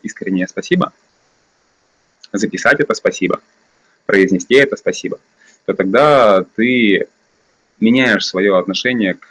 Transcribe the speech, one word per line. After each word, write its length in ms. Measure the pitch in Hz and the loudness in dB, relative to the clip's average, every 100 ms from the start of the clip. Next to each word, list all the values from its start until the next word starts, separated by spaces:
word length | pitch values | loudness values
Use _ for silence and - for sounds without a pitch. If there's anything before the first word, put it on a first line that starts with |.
искреннее 440 | 107 - 98 92 90 | -10 -12 -6 -4 -4
спасибо, 460 | - - 180 - - _ _ _ _ _ _ _ _ _ _ _ _ _ | -8 -4 -2 -2 -6 _ _ _ _ _ _ _ _ _ _ _ _ _
записать 460 | 101 104 95 117 143 | -6 -6 -2 0 0
это 160 | 143 | 0
спасибо, 460 | - 101 - 92 - - _ _ _ _ _ | -2 -4 -2 -4 -4 -8 _ _ _ _ _
произнести 500 | - 101 92 92 - 127 | -2 2 2 0 2 2
это 200 | 139 104 | 2 -2
спасибо, 420 | - 92 90 - _ _ _ _ | -6 -6 -8 -10 _ _ _ _
то 80 | - | -6
тогда 720 | 98 95 110 151 139 113 95 90 - | -4 0 2 4 4 4 2 0 -2
ты 520 | 117 123 110 92 - _ _ _ _ _ _ _ | 0 2 2 0 -2 _ _ _ _ _ _ _
меняешь 480 | 110 127 127 101 - | 2 2 2 0 -2
своё 320 | 92 101 92 | -2 2 2
отношение 560 | 90 92 123 123 98 | 0 -4 -4 -2 -2
к, 120 | 87 - | -4 -6